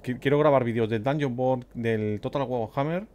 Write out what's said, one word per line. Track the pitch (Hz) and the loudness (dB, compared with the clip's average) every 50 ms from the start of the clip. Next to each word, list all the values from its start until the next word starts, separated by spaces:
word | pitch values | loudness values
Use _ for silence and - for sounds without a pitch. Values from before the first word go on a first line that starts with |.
| - | -6
Qui-, | - 127 120 | -6 -8 -2
quiero | - 139 143 | 2 2 4
grabar | 147 151 156 139 131 123 | 6 6 6 6 4 4
vídeos | 117 110 120 113 | 2 0 0 0
de | 107 117 110 | 0 0 -2
Dungeon | 104 131 147 156 143 135 120 | 0 -2 -2 0 -2 -4 -2
Born, | 123 127 131 131 127 123 _ - | -2 0 0 0 -2 -4 _ -10
del | 123 113 113 113 107 107 107 104 101 | -4 -2 0 0 0 0 -2 -2 -4
Total | - 131 - 147 135 | -6 -6 -4 -4 -4
Warhammer | 120 127 120 110 104 - 139 139 156 165 185 208 - | -2 -2 -4 -4 -4 -4 -4 -2 -2 -4 -6 -8 -10